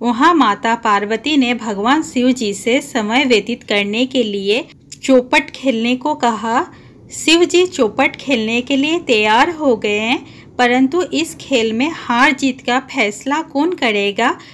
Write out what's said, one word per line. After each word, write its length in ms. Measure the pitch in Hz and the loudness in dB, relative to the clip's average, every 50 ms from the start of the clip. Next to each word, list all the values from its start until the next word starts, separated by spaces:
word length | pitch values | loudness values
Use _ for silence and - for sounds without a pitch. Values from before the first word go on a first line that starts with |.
| 220 | -4
वहाँ 320 | 247 233 220 285 330 349 | -4 0 4 4 4 6
माता 400 | 311 262 214 202 202 - 233 226 | 4 4 2 2 0 0 -2 -2
पार्वती 600 | 233 - 220 208 202 208 208 226 220 220 285 311 | 0 0 0 0 0 0 -2 -4 -4 -2 0 0
ने 180 | 285 254 240 240 | 2 2 2 -2
भगवान 480 | 233 220 226 208 190 202 233 277 311 311 | -4 -4 -6 -6 -2 0 2 2 0 0
शिव 300 | - - 254 240 254 254 | -2 -2 0 2 2 2
जी 220 | 254 226 202 202 | 0 -2 -4 -4
से 260 | 196 - 226 233 285 | -4 -2 0 0 0
समय 440 | 285 - - 254 208 208 226 262 294 | -2 -2 -4 -4 -2 0 0 0 2
व्यतीत 380 | 254 247 208 196 214 240 233 - | 4 2 2 2 -2 -8 -8 -6
करने 440 | - 220 202 202 202 208 226 262 | -4 -2 -2 -2 -2 -2 -2 -2
के 160 | 254 - 262 233 | 0 0 -2 0
लिए 460 | 214 202 202 196 196 208 254 330 - - - - - - - - | 0 -2 -4 -2 0 0 -2 -2 -8 -16 -20 -20 -20 -20 -10 0
चौपट 480 | - 269 247 247 254 302 302 302 - | 4 4 4 4 4 0 0 0 0
खेलने 460 | - - - 269 240 226 226 240 254 | -12 -4 -2 -2 -2 0 0 -2 -2
को 180 | 254 - 302 302 | -2 -2 -4 -2
कहा। 520 | 285 - 240 220 220 220 226 226 262 370 - - - - - - - - - - | 0 0 -2 0 -2 -4 -2 0 -2 -2 -2 -8 -20 -20 -20 -20 -20 -20 -16 -14
शिव 320 | - - 302 320 339 349 | -4 2 2 4 4 4
जी 220 | - - 349 370 | 4 4 2 2
चौपट 500 | 359 - - 247 208 202 - 269 302 - | 2 2 0 0 0 2 0 0 0 -2
खेलने 440 | - - - 285 233 220 220 233 240 | -6 -4 -2 -2 0 0 -2 -2 -4
के 160 | 247 - 285 | -2 0 0
लिए 220 | 269 277 302 320 349 | 0 2 0 0 -2
तैयार 520 | 339 - 247 214 214 214 214 233 285 339 | 0 0 2 2 4 4 4 2 2 0
हो 260 | 339 311 302 277 233 | -4 -2 0 0 0
गए, 380 | 196 185 214 208 208 220 226 262 339 - - - - - - - - | 0 0 -2 -2 -2 0 -2 -2 -4 -4 -12 -20 -20 -20 -16 -2 0
परंतु 440 | 247 240 247 254 269 262 330 349 359 | 0 2 4 2 2 2 2 0 -2
इस 320 | - - 277 320 320 - | 0 -2 -4 -4 -4 -8
खेल 380 | - - - 269 233 220 226 214 | -14 -6 -2 -2 0 0 0 0
में 180 | 226 262 311 - | -2 -2 -2 -4
हार 380 | - - - 240 233 262 311 285 | -8 -4 -2 2 4 4 2 2
जीत 280 | 269 269 269 254 - | 2 -2 -2 -2 -4
का 200 | - - 240 262 | -4 -2 -2 -2
फैसला 640 | 262 262 - 269 226 202 302 - - 269 285 311 320 | -2 -4 -2 -2 -2 -2 -2 -6 -6 -4 -4 -4 -4
कौन 300 | 320 - 277 302 349 370 | -4 -2 -2 0 0 -2
करेगा, 680 | - 285 233 214 202 202 202 202 214 233 269 370 - - - | -2 -2 0 0 0 -2 -2 0 0 0 0 0 -2 -8 -20